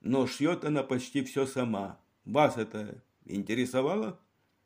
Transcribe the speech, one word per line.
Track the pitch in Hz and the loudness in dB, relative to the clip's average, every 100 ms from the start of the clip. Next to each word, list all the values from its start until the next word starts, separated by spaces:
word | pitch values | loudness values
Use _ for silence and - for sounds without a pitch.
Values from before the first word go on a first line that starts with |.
Но | 104 135 120 | 0 2 2
шьет | - 147 165 | 2 0 0
она | 151 147 | 0 0
почти | 135 127 127 139 | 0 -2 -2 -4
все | 131 139 135 | -2 -2 -2
сама. | 131 117 101 98 - _ _ | 0 -2 -2 -4 -8 _ _
Вас | 101 123 147 120 | 0 4 4 4
это | 110 107 107 - - _ | -4 -6 -10 -12 -20 _
интересовало? | - 98 98 117 123 131 139 208 220 180 _ _ _ _ | -8 -6 -2 0 0 2 2 0 -2 -6 _ _ _ _